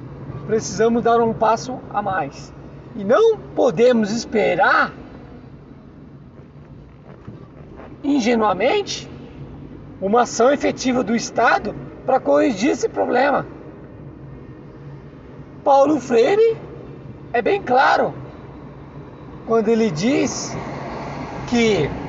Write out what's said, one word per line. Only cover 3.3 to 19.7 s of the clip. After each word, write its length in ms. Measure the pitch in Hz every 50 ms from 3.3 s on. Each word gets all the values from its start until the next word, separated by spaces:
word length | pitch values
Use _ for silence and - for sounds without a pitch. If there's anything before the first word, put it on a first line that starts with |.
| 427
podemos 760 | 403 - - - - 202 254 170 165 233 254 247 226 214 196
esperar 840 | 214 233 - - - 214 190 175 180 170 196 247 320 294 277 180 - - - - - - - - - - - - - - - - - - - - - - - - - - - - 127 - - 147 147 143 143 143 143 - - - - - 147 139 139 - - - - - - - - - - - - - - - - - -
ingenuamente 1080 | 277 285 285 202 233 240 226 214 208 185 180 208 277 403 415 392 - - - - - - - - - - - - - - - - - - - - - - -
uma 220 | 190 196 208 240
ação 300 | 233 - - - 226 262
efetiva 500 | 294 277 285 294 - - - 262 247 247
do 140 | - 180 233
Estado 580 | 220 - - - 226 226 269 320 - - 208 160 - - - - - -
para 160 | 247 262 294
corrigir 500 | - 277 277 294 302 302 226 185 208 302
esse 180 | - - - 440
problema. 580 | - - 285 254 247 240 269 285 254 190 143 - - - - - - - - - - - - - - - - - - - - - - - - - - 135 143 143 - - - - - - - - - - - - - - -
Paulo 340 | 302 269 277 277 285 311 269
Freire 580 | - - 240 226 240 294 403 427 453 453 453 - - - - - - - - - - - - - - -
é 80 | - 233
bem 220 | 214 - 196 202
claro 500 | - - 247 262 285 311 - 302 254 170 - - - - - - - - - - - - - - - - - - - - - - - - - - -
quando 220 | - 226 226 214
ele 220 | 214